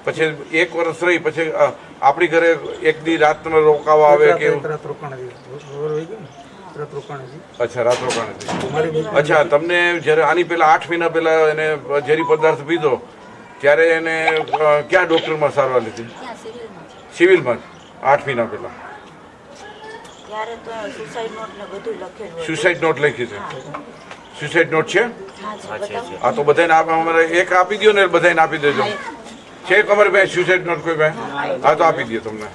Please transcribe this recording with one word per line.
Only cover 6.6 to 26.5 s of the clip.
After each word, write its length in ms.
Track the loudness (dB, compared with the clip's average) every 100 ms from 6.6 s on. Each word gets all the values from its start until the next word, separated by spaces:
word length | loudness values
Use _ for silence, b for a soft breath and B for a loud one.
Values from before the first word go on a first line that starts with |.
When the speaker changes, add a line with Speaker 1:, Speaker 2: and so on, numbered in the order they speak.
| -18 -14
Speaker 2:
રાત 180 | -12
રોકાણ 240 | -12 -12 -14
હતી. 220 | -14 -18 -20 -6
Speaker 1:
અચ્છા, 220 | -6 0
રાત 200 | 0 0
રોકાણ 240 | 0 -4 -6
હતી. 420 | -10 -8 -6 -4
Speaker 2:
મારી 180 | -2 -2
Speaker 3:
બે 120 | -2
દિવસ. 120 | 0
Speaker 1:
અચ્છા, 300 | 0 2 2
તમને 560 | 4 2 2 2 2 0
જ્યારે 220 | 0 2
આની 200 | 4 2
પહેલા, 240 | 0 2 4
આઠ 240 | 4 2
મહિના 180 | -2 0
પહેલા 220 | 0 2
એને 460 | 4 2 2 -2 -4 -2 -2 0
ઝેરી 160 | 0
પદાર્થ 380 | 2 2 4 0
પીધો, 480 | -2 0 0 0 -4 -20 -20 -20 -20 0
ત્યારે 280 | 2 4 4
એને, 380 | 2 0 -2 0
અ, 540 | -2 -2 0 2 2
ક્યાં 260 | 2 2 4
ડૉક્ટરમાં 480 | 0 0 -2 0
સારવાર 280 | 0 0 0
લીધી? 200 | -2 -10
Speaker 3:
ત્યાં 320 | -14 -14 -16
સિવિલમાં. 840 | -14 -16 -16 -16 -18 -20 -20 -20 2
Speaker 1:
સિવિલમાં 400 | 4 4 2 -4
જ, 20 | -6 -20 -20 -6
આઠ 240 | 0 2 0
મહિના 180 | -4
પહેલા. 240 | -4 -6 -12 -14 -18 -18 -20 -20 -20 -20 -20 -20 -20 -18 -18 -18 -20 -20 -14
Speaker 3:
ત્યારે 300 | -10 -10 -10
તો 140 | -12
સુસાઇડ 600 | -12 -12 -12 -12 -10 -10
નોટ 260 | -10 -14 -14
ને 60 |
બધું 300 | -14 -10 -10
લખેલું 380 | -10 -12 -14 -14
હતું. 140 | -10 -8
Speaker 1:
સુસાઇડ 360 | -2 -2 0
નોટ 180 | -2 0
લખી 260 | -2 -2 -8
છે? 100 | -8
Speaker 3:
હા. 140 | -12 -14 -14 -16 -16 -20 -20 -20 -20 -12
Speaker 1:
સુસાઇડ 300 | -4 0 0
નોટ 160 | 0 0
છે? 160 | 0
Speaker 3:
હા, 540 | 0 -6 -18 -14 -14 -12
છે, 120 | -12
Speaker 4:
હા, 100 | -10
છે, 120 | -8
Speaker 3:
બતાવો. 200 | -10 -10
Speaker 4:
છે. 100 | -4
Speaker 1:
હા, 120 | -4
તો 100 | 0
બધાને 300 | 2